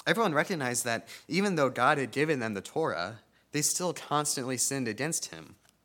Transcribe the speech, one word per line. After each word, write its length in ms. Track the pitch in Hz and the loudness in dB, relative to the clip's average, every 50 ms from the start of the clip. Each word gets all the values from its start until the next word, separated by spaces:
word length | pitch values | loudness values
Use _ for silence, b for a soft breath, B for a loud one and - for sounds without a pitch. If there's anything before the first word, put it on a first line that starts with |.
| - | -2
Everyone 280 | - 175 226 226 190 147 | 0 2 2 2 4 4
recognized 500 | 147 175 - 190 156 135 123 123 120 - | 2 2 2 -2 -2 0 0 0 0 0
that 240 | 120 117 110 - B B B B | 0 -2 -2 -4 B B B B
even 280 | - 151 185 202 208 185 | -2 0 2 2 2 4
though 140 | 151 139 127 | 4 2 2
God 280 | - 120 123 139 151 | 4 4 4 4 4
had 140 | 143 131 113 | 4 0 -2
given 280 | - 135 151 160 151 127 | 0 0 2 2 2 0
them 140 | 113 110 101 | 0 -2 -4
the 80 | 95 | -4
Torah, 580 | - - - 151 160 135 90 80 87 101 113 110 - b b b b b - | -6 -4 -4 -2 -2 0 -2 -2 -4 -6 -8 -12 -18 b b b b b -2
they 80 | 151 | 0
still 320 | 147 - - - 180 175 147 | 0 0 0 0 -2 -2 -4
constantly 640 | - - - 151 147 147 147 - 147 120 131 131 | -4 -4 0 0 0 2 0 -2 -2 -2 -2 0
sinned 300 | 120 - - 139 135 127 | 0 0 0 0 0 -2
against 400 | 113 104 110 135 160 165 - - | -2 -2 -2 -2 -2 -2 -4 -4
him. 280 | - 82 80 76 - - _ _ _ _ _ | -6 -10 -14 -14 -16 -20 _ _ _ _ _